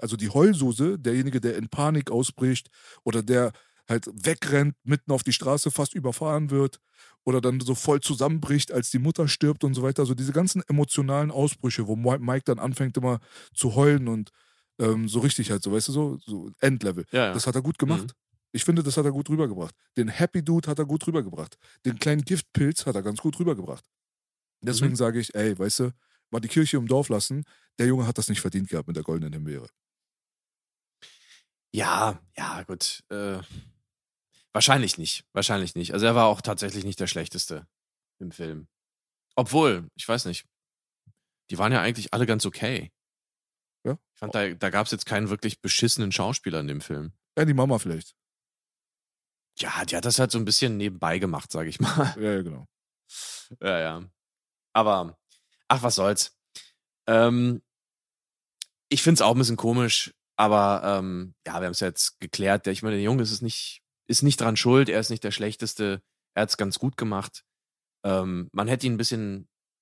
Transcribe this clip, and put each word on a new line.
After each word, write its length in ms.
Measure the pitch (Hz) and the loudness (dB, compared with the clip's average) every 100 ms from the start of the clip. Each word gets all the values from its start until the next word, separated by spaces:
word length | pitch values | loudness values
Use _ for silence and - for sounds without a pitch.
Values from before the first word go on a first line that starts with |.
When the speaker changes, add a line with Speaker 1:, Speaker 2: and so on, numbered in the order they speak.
Speaker 1:
also 160 | 113 110 | -6 -4
die 140 | 104 | 0
Heulsuse, 680 | 139 196 175 131 113 156 196 | 6 6 6 2 2 0 0
derjenige, 420 | 123 127 135 127 | 0 0 2 0
der 160 | 117 98 | 0 -2
in 120 | 113 | -4
Panik 420 | - 147 151 135 | -2 2 2 0
ausbricht 580 | 117 - - 131 123 - _ - - | 0 0 0 0 0 -6 _ -20 -8
oder 180 | - 110 | -4 -2
der 300 | 107 123 120 - _ _ - | 2 2 2 -2 _ _ -4
halt 200 | 117 110 | -4 -4
wegrennt, 640 | 107 165 165 - 139 143 - | -2 -2 -2 0 2 2 0
mitten 280 | 123 143 - | -2 -2 0
auf 100 | 131 | -2
die 80 | - | 0
Straße 380 | 120 131 143 156 | -2 0 0 0
fast 240 | - 143 | -2 -2
überfahren 560 | 180 131 117 156 151 151 | -2 -4 -4 -2 -2 0
wird 300 | 139 139 - _ _ - _ | 2 2 -2 _ _ -20 _
oder 160 | - 127 | 0 2
dann 200 | 123 131 | 2 2
so 140 | 123 | 0
voll 260 | 127 - 143 | 0 2 2
zusammenbricht, 720 | - 131 143 160 139 143 - | 2 0 0 0 0 0 0
als 180 | 127 117 | -2 0
die 80 | 123 | 0
Mutter 300 | 143 160 151 | 0 0 0
stirbt 360 | - 151 151 | 2 0 2
und 100 | 139 | 0
so 80 | 127 | 0
weiter. 200 | 131 139 | 0 0
Also 120 | 131 | 0
diese 180 | 127 135 | 0 0
ganzen 300 | 143 185 185 | 0 0 0
emotionalen 680 | - 147 147 - 135 143 151 | 0 2 2 0 0 0 0
Ausbrüche, 560 | 135 143 - 123 117 104 | 0 0 0 -4 -2 -2
wo 100 | 110 | 0
Mi-, 220 | 123 131 | 2 0
Mike 260 | 120 131 - | 0 0 0
dann 120 | 127 | 0
anfängt 380 | 127 127 135 123 | -2 -2 -2 0
immer 240 | 123 117 - - - | 0 -2 -6 -20 -10
zu 200 | - 127 | -2 2
heulen 340 | 110 143 143 123 | 6 6 6 2
und, 220 | 113 104 _ _ _ _ - | -2 -4 _ _ _ _ -2
ähm, 300 | 113 110 110 | 0 2 0
so 120 | 113 | 2
richtig 300 | 139 - 110 | 2 2 -2
halt 120 | 101 | -2
so, 100 | 101 | 0
weißt 160 | 107 - | -2 0
du, 40 | |
so, 260 | 139 147 135 | -2 -2 -4
so 320 | - 101 101 - | -10 -12 -12 0
Endlevel. 440 | 135 131 101 90 82 | 0 2 -2 -4 -2
Speaker 2:
Ja, 140 | 123 110 | 0 0
ja. 60 | |
Speaker 1:
Das 140 | 92 127 | 0 -2
hat 80 | |
er 80 | 127 | -2
gut 160 | 131 - | -2 -2
gemacht. 340 | 135 156 113 | 0 0 -4
Speaker 2:
Mhm. 20 | - _ _ _ | -14 _ _ _
Speaker 1:
Ich 120 | 120 | -2
finde, 180 | - 170 | 2 2
das 140 | 143 156 | 2 0
hat 80 | |
er 80 | 143 | 0
gut 160 | 139 143 | -2 -2
rübergebracht. 460 | 156 143 92 82 - _ - | -2 -2 -4 -10 -12 _ -2
Den 120 | 113 | 0
Happy 340 | 107 175 180 | 0 0 0
Dude 260 | 151 170 156 | 0 0 0
hat 80 | 147 | -2
er 80 | 143 | -2
gut 200 | 151 - | -2 -2
rübergebracht. 500 | 160 98 82 80 - _ _ | -2 -4 -8 -12 -16 _ _
Den 140 | 127 117 | -4 0
kleinen 240 | 151 151 | 0 0
Giftpilz 640 | - 180 - - 143 165 - | 0 -2 -2 0 0 0 -2
hat 80 | |
er 80 | 98 | -2
ganz 180 | 98 107 | -4 -4
gut 180 | 156 147 | -4 -2
rübergebracht. 460 | 175 113 85 64 - _ _ _ _ _ _ _ 117 | -2 -2 -6 -12 -16 _ _ _ _ _ _ _ -4
Deswegen 300 | 120 139 127 | 0 0 2
Speaker 2:
Mhm. 0 | |
Speaker 1:
sage 240 | 117 117 | 0 0
ich, 140 | 110 | -4
„Ey, 240 | 104 107 92 | -2 0 0
weißt 220 | 101 - | -2 0
du, 120 | 123 123 _ _ _ | -2 -4 _ _ _
mal 100 | 113 | -6
die 80 | 113 | 0
Kirche 280 | 160 151 143 | 2 2 2
im 100 | 117 | 2
Dorf 200 | 131 143 | 2 2
lassen. 360 | 104 - 139 - _ _ - | 0 0 -4 -8 _ _ 0
Der 80 | 123 | 2
Junge 200 | 127 120 | 2 0
hat 120 | 120 | -2
das 100 | - | -2
nicht 120 | 104 | -2
verdient 280 | 92 98 95 | -2 -2 -2
gehabt 200 | 82 80 | -4 -4
mit 80 | 78 | -6
der 80 | |
goldenen 280 | 78 82 78 | -4 -4 -4
Himbeere.“ 360 | 78 76 69 62 _ _ _ _ _ _ _ _ _ _ _ _ _ - _ _ - _ _ _ | -8 -8 -10 -14 _ _ _ _ _ _ _ _ _ _ _ _ _ -20 _ _ -20 _ _ _
Speaker 2:
Ja, 480 | - - 90 110 101 _ - | -4 0 2 0 -2 _ -12
ja, 260 | - 85 | -10 -10
gut. 400 | 87 92 - - - | -10 -6 -6 -6 -10
Äh, 300 | 104 101 95 - - - _ _ _ _ _ _ _ _ | -8 -6 -8 -10 -18 -20 _ _ _ _ _ _ _ _
wahrscheinlich 460 | 107 117 135 104 - | 2 4 4 2 -4
nicht. 260 | 78 - - | -6 -8 -6
Wahrscheinlich 420 | 98 98 101 90 | -4 0 0 -2
nicht. 180 | 87 87 | -6 -4
Also 140 | 101 113 | 2 4
er 80 | |
war 120 | 117 113 | 6 4
auch 140 | 104 | 4
tatsächlich 440 | - 101 101 104 | -2 -6 -6 -6
nicht 160 | 98 95 | -8 -6
der 60 | 92 | -4
Schlechteste 600 | 85 82 - - 78 85 _ _ _ _ - | -4 -6 -6 -8 -10 -14 _ _ _ _ -16
im 140 | 90 | -14
Film. 360 | 80 82 78 78 _ _ _ _ _ _ - | -10 -10 -10 -16 _ _ _ _ _ _ -2
Obwohl, 540 | 120 151 151 92 82 - | 2 4 4 2 -4 -10
ich 120 | - | -2
weiß 180 | 117 92 | -2 -2
nicht, 200 | 85 - _ _ _ _ _ _ _ _ _ - | -8 -12 _ _ _ _ _ _ _ _ _ -12
die 80 | 87 | -2
waren 140 | 104 | 2
ja 80 | 127 | 2
eigentlich 320 | 98 117 101 | 0 -2 -4
alle 120 | 110 117 | -2 0
ganz 200 | 107 98 | 0 -2
okay. 460 | - 113 117 80 _ _ _ _ _ _ _ _ _ | -4 -6 -6 -10 _ _ _ _ _ _ _ _ _
Speaker 1:
Ja. 140 | - 147 _ | -8 -8 _
Speaker 2:
Ich 40 | _ | _
fand, 160 | 104 | -6
da, 140 | 107 101 | -2 -2
da 180 | 87 98 | -2 -2
gab's 200 | 101 107 | 0 -2
jetzt 160 | 104 - | -4 -4
keinen 240 | 104 107 | -2 -2
wirklich 300 | 101 110 - | -2 -4 -4
beschissenen 480 | 98 - 117 - 101 | -2 2 2 2 -2
Schauspieler 460 | 92 98 139 - 82 | -2 -2 -4 -6 -6
in 60 | 71 | -4
dem 140 | 73 | -6
Film. 320 | - 73 80 - _ - | -8 -8 -10 -14 _ 0
Speaker 1:
Ja, 60 | |
die 100 | 156 | 2
Mama 240 | 135 135 117 | 4 2 2
vielleicht. 380 | 92 82 - _ _ _ _ _ _ _ _ _ _ _ _ _ _ - | -2 -8 -10 _ _ _ _ _ _ _ _ _ _ _ _ _ _ -10
Speaker 2:
Ja, 260 | - - | -6 -6
die 120 | - 85 | -4 -2
hat 80 | 123 | 0
das 120 | 123 | 2
halt 120 | 127 | 2
so 80 | 120 | 2
ein 60 | 104 | 2
bisschen 300 | - 127 104 | 2 2 0
nebenbei 420 | 104 90 82 87 | -4 -2 -2 0
gemacht, 320 | 92 76 - | 0 -2 -6
sag 140 | 80 80 | -8 -6
ich 140 | - | -2
mal. 340 | 127 151 139 | 0 2 0
Speaker 1:
Ja, 80 | - 107 | 0 -2
ja, 100 | 98 | 0
genau. 240 | 85 69 - _ _ _ _ - - - - 120 | -4 -10 -16 _ _ _ _ -16 -14 -16 -18 -6
Speaker 2:
Ja, 180 | 95 87 | -2 0
ja. 300 | 80 82 92 _ _ _ _ _ _ | -2 -6 -12 _ _ _ _ _ _
Aber, 440 | 113 107 98 82 82 _ _ _ _ - | 0 2 2 -2 -10 _ _ _ _ -2
ach, 140 | 123 | 0
was 140 | 120 104 | 2 2
soll's. 420 | 95 104 - - _ - - _ _ _ - | 2 0 -4 -8 _ -20 -20 _ _ _ 2
Ähm, 540 | 113 117 120 123 120 - _ _ _ _ _ _ _ _ _ - _ _ | 6 6 4 0 -2 -8 _ _ _ _ _ _ _ _ _ -20 _ _
ich 140 | 143 | 2
find's 200 | 165 160 | 4 6
auch 100 | 107 | 6
ein 60 | 123 | 4
bisschen 180 | 120 117 | 2 2
komisch, 580 | 117 120 120 - - - _ - | 2 2 2 0 -2 -10 _ 2
aber, 460 | 107 104 101 101 | 4 6 4 2
ähm, 500 | 98 98 95 90 90 - - | 0 0 -2 -6 -8 -12 -10
ja, 80 | 87 | -6
wir 60 | 90 | -4
haben's 140 | 87 | -4
ja 80 | 92 | -4
jetzt 320 | - - - | -2 -2 -4
geklärt. 460 | 92 - 98 101 98 | -10 -2 2 2 0
Der, 60 | |
ich 100 | 95 | -4
meine, 140 | 110 101 | -2 -2
der 80 | |
Junge 180 | 104 131 | 0 0
ist 100 | 113 | 0
es 100 | 101 | -4
nicht, 400 | 117 - - - _ _ - | -6 -8 -10 -14 _ _ -2
ist 160 | 123 | 2
nicht 180 | 143 131 | 2 2
dran 160 | 113 110 | 2 2
schuld, 320 | 120 131 120 | 4 6 4
er 120 | 101 | 0
ist 100 | 110 | -2
nicht 140 | 113 | -4
der 60 | 104 | -6
Schlechteste, 680 | - 104 - 110 - 101 95 - _ _ | -4 -4 -4 -8 -4 -4 -4 -8 _ _
er 80 | 101 | -2
hat's 140 | 104 - | 0 0
ganz 220 | 98 - | -2 -2
gut 180 | 135 - | -4 -4
gemacht. 480 | 113 98 - - - _ _ _ _ _ | -4 -4 -6 -14 -20 _ _ _ _ _
Ähm, 440 | 101 95 92 90 87 | 0 0 0 -4 -4
man 160 | 95 107 | -4 -2
hätte 180 | 127 131 | 0 -2
ihn 80 | |
ein 40 | 113 | -2
bisschen 500 | - 113 104 98 - _ _ _ | -2 -4 -6 -8 -14 _ _ _